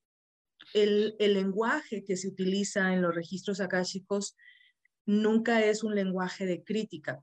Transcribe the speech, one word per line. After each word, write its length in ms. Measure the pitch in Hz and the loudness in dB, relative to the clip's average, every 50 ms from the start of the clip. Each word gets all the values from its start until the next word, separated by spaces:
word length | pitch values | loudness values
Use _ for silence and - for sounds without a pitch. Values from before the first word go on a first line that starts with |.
| _ _ _ _ _ _ _ _ _ _ _ - - - - | _ _ _ _ _ _ _ _ _ _ _ -20 -16 -2 2
el, 420 | 208 208 208 208 208 214 220 220 - | 2 4 4 4 2 2 0 0 2
el 140 | 214 202 202 | 2 2 4
lenguaje 720 | 190 190 196 185 202 226 233 285 302 - - 220 196 196 | 2 2 0 0 0 0 0 0 -2 -4 -6 -8 -8 -4
que 100 | - 190 | -4 -4
se 140 | 180 190 196 | -4 -4 -6
utiliza 640 | 185 - 185 185 190 202 202 - - 202 190 185 185 | -4 -2 0 0 0 0 -2 -2 0 0 2 2 2
en 80 | 185 | 2
los 120 | 180 170 170 | 2 0 0
registros 460 | 170 165 - 190 180 - 208 196 190 | -2 -4 -6 -8 -6 -4 -4 -4 -2
akáshicos 800 | 196 180 190 185 180 180 - 190 - - 202 202 196 - - _ - - - _ _ _ _ _ _ _ _ _ _ | -2 -2 -2 -2 -2 -2 -6 -8 -6 -4 -4 -4 -4 -6 -10 _ -20 -20 -20 _ _ _ _ _ _ _ _ _ _
nunca 560 | 208 208 208 214 220 220 226 226 240 233 226 214 | 0 2 2 4 4 4 2 2 2 2 4 4
es 180 | 214 214 214 226 | 2 2 0 -2
un 120 | 214 214 | -2 -2
lenguaje 500 | 202 190 190 180 185 185 185 - - 190 | 0 0 0 -2 -2 -4 -4 -4 -4 -4
de 180 | 185 175 165 - | -4 -4 -4 -4
crítica, 560 | - 226 220 214 - 175 147 - 147 127 - | -4 -4 -4 -4 -6 -8 -10 -10 -10 -10 -4